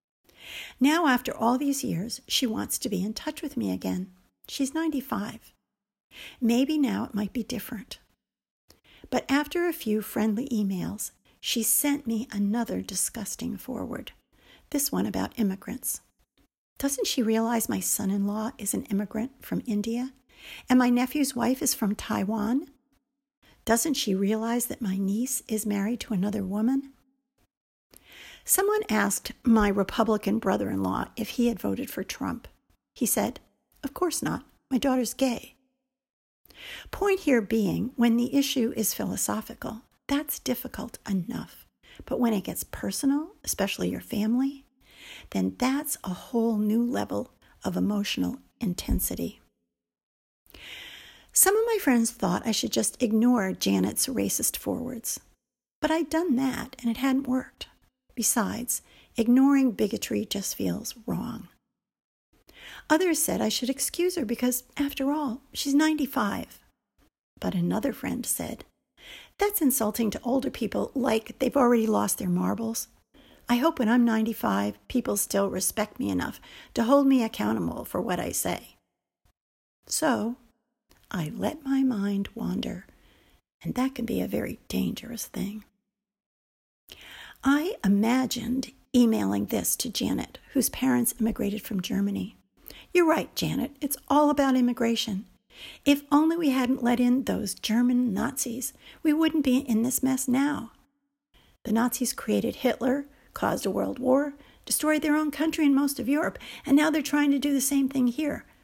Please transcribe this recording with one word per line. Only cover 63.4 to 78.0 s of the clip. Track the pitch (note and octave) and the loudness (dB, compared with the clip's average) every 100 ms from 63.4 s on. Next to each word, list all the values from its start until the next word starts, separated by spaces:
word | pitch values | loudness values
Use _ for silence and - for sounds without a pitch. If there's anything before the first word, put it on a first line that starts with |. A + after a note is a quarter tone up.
I | G#3+ | 0
should | - A#3+ | 0 -2
excuse | C4 - - F4+ F4 | -2 -4 -2 -2 -2
her | G#3+ | -4
because, | A#3 B3+ A#3+ - - | 0 0 -2 -6 -4
after | C#4+ - C4+ | -4 0 -2
all, | D4+ C#4+ A#3+ - | 0 -2 -6 -10
she's | - C#4+ | -6 2
ninety-five. | C#4 D#4 D#4 C4+ C4 G3+ F#3+ - - _ _ _ _ _ _ _ _ | 4 4 2 0 0 -2 -2 -8 -16 _ _ _ _ _ _ _ _
But | - | -2
another | F3+ F3 F#3+ C4+ | 0 0 0 -2
friend | - - - - | -4 -6 -6 -4
said, | - E3 - - _ _ _ - - - - | -6 -6 -8 -14 _ _ _ -20 -20 -20 -2
"That's | G4+ G4+ | 0 2
insulting | C#4+ - G#3+ G#3+ A3 | 2 2 0 0 -2
to | - | -2
older | A#3+ C4 C4 | -2 0 -2
people, | - G#3 G#3 G3 | -4 -4 -2 -4
like | C#4 A#3+ A3+ - - | -2 0 0 -2 -4
they've | B3 C#4 | 0 4
already | A#3+ A#3+ A3 | 4 4 4
lost | G#3 G#3 - | 2 2 0
their | F#3 | 0
marbles. | F3+ F#3 G3+ A3+ A#3 - _ _ _ - - - | 0 0 -2 -4 -6 -10 _ _ _ -20 -20 -2
I | A#3+ | 2
hope | D4+ D#4+ | 2 2
when | A3 | 4
I'm | B3 | 4
ninety-five, | A#3 A3 A3 A3 A3+ G3 G3+ - _ | 4 4 0 -2 0 0 0 -4 _
people | B3+ - G3+ | -2 0 -2
still | - G3 G3 | 0 0 0
respect | F#3 - - G#3+ - | 0 -2 -2 -4 -4
me | - | -4
enough | F3+ D3+ - - - - | -2 -4 -8 -16 -20 -8
to | - | -2
hold | A3+ C#4+ C4+ | 4 6 6
me | C4 | 4
accountable | A3 A3+ G#3+ A3 E3 - - | 4 0 -2 0 -2 -6 -6
for | - | -4